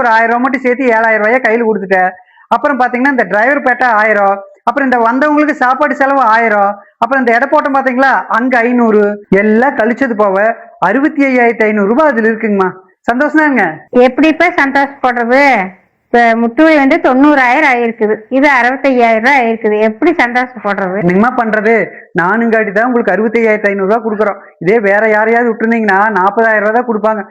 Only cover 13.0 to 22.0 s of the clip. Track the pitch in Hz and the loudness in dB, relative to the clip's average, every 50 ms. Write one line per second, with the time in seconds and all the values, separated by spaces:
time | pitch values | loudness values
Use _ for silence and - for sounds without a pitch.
13 | _ - 233 254 294 294 294 311 311 294 269 233 190 165 156 156 - - - 247 | _ -4 -2 0 0 0 0 0 0 2 0 0 -2 -2 -4 -8 -8 -2 2 2
14 | 247 262 254 - 294 320 302 311 330 359 339 339 285 269 262 277 277 277 277 - | 2 2 2 2 0 2 2 2 0 -2 0 0 -2 0 0 -2 -2 -4 -4 -4
15 | - 254 247 240 233 233 247 269 285 285 254 208 185 185 - - _ _ _ _ | -4 -4 -2 -2 -2 0 2 2 2 2 2 0 -2 -6 -10 -18 _ _ _ _
16 | _ _ - 240 240 226 226 233 233 233 233 - 311 320 311 294 269 269 294 - | _ _ 0 2 2 2 2 0 -2 -2 0 2 2 4 4 4 2 2 0 0
17 | - 311 254 262 285 294 294 269 254 240 247 302 311 277 247 240 240 226 226 - | 0 0 2 2 2 2 4 2 2 2 0 0 0 0 0 0 -2 -4 -4 -2
18 | 220 208 214 214 - - 254 269 277 294 277 247 233 247 269 269 269 277 262 247 | -2 -2 -2 -4 -6 -4 -2 0 2 2 2 2 0 -2 -2 -2 -2 0 0 2
19 | 233 226 226 220 220 262 285 269 240 226 226 220 226 214 208 214 220 220 214 220 | 2 2 2 2 0 2 2 2 0 0 -2 -2 -2 -2 0 0 0 0 -2 0
20 | - 349 320 339 254 240 240 247 254 254 - 226 - 202 202 196 196 180 185 202 | 0 0 0 0 -2 -2 -2 -2 -4 -4 -8 -8 -6 -6 -4 -4 -4 -6 -4 -2
21 | 175 175 180 190 220 247 247 254 233 220 208 214 196 220 233 214 180 - - - | -2 0 2 2 2 0 0 -2 -2 -2 -2 0 0 2 2 0 0 -4 -8 -16